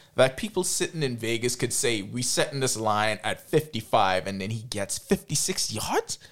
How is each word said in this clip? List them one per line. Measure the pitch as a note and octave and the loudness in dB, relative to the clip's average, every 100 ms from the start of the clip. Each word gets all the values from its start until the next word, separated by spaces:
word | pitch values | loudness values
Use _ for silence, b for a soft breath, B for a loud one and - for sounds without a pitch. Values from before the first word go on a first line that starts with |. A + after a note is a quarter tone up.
| b | b
that | - E3 E3 | 4 4 2
people | G#3 F#3 | -4 -2
sitting | F3+ - F3 D#3+ | 0 0 -2 -2
in | C3+ A#2+ | -2 -2
Vegas | A2+ A#2 A#2+ - | -2 0 0 0
could | A#2 | 0
say, | - B2 A2 | 0 2 0
"We | G2+ A#2 | -2 -4
setting | B2 - D3 C#3 | 0 0 0 0
this | B2+ G#2+ | -2 0
line | A2 G#2 G#2+ G#2 | 2 2 2 0
at | G#2+ - - | -2 -6 0
fifty-five," | D#3 D3 A2+ - A2+ F#2+ F#2 G2 | 0 0 -4 0 4 4 2 0
and | G2 | -4
then | G2 | -4
he | A2+ A#2+ | -6 -6
gets | G#2 G2 - | -6 -4 -6
fifty-six | - G3 - D#3 - F#3 - | -2 -2 0 -2 -2 -2 -4
yards? | G#3 - D4+ A4+ - b | -4 -2 -2 -2 -8 b